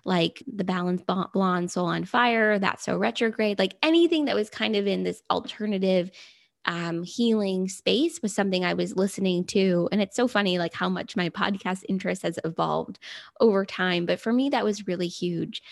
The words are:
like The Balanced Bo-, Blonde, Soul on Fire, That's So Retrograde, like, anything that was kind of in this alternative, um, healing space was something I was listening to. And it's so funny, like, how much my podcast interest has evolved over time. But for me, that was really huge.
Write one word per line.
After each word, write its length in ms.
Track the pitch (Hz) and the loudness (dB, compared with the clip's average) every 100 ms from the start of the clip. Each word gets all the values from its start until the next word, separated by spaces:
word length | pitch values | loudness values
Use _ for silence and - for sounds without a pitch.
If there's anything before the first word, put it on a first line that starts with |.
like 400 | - 180 165 - - | 0 2 2 -2 -10
The 160 | 196 | -4
Balanced 440 | 185 180 180 180 - | -2 -2 -2 -2 -2
Bo-, 240 | 185 - | -2 -2
Blonde, 400 | 202 190 180 175 | 0 2 2 -2
Soul 140 | 185 175 | -2 -2
on 180 | 165 | -2
Fire, 560 | 180 240 240 226 214 208 | 0 2 4 4 4 4
That's 240 | 196 - | 2 -2
So 120 | - 175 | -2 0
Retrograde, 600 | 214 233 226 220 214 202 | 0 0 -2 0 0 2
like, 160 | 190 - | -2 0
anything 440 | 320 339 339 320 285 | 4 6 6 4 2
that 100 | 202 | 0
was 120 | 214 | -2
kind 280 | - 220 208 | -4 0 0
of 100 | 202 | 0
in 160 | 185 | 0
this 220 | 180 - _ | -2 -4 _
alternative, 840 | 185 - - 214 196 190 185 180 - - - _ _ - | -4 -4 -6 -4 0 2 2 0 -8 -20 -20 _ _ -4
um, 360 | 175 170 170 | -2 -4 -4
healing 640 | 175 - 233 220 196 190 190 | -6 0 2 2 0 0 -2
space 520 | - - 208 330 - | -2 0 2 0 -2
was 120 | 220 | -4
something 300 | - 196 185 | -2 0 0
I 100 | 180 | 0
was 220 | 175 175 185 | 0 -2 0
listening 480 | 196 - 190 180 | -2 0 0 0
to. 440 | 180 202 190 175 170 | 0 2 2 2 2
And 100 | 208 | 0
it's 140 | 196 - | 0 0
so 100 | 240 | 0
funny, 320 | 202 202 180 | 2 0 0
like, 160 | 170 | -2
how 140 | - 180 | -2 -2
much 260 | 185 - | -2 -4
my 140 | 190 170 | -2 -2
podcast 560 | 196 190 196 185 190 - | -2 -2 -2 -4 -4 -2
interest 340 | 190 185 185 | -2 -2 -2
has 180 | 175 170 | -4 -4
evolved 540 | 165 165 160 156 - - - - - _ | -6 -2 0 -2 -4 -10 -16 -16 -18 _
over 260 | 226 196 | 4 4
time. 400 | 196 - 185 175 | 0 -2 0 0
But 140 | 175 180 | 0 -2
for 140 | - | 0
me, 160 | 240 277 | 2 2
that 160 | 262 | 2
was 240 | 208 208 196 | 0 -2 -4
really 180 | 175 175 | -4 -4
huge. 560 | - 175 165 160 - - | -4 -4 -2 -4 -8 -16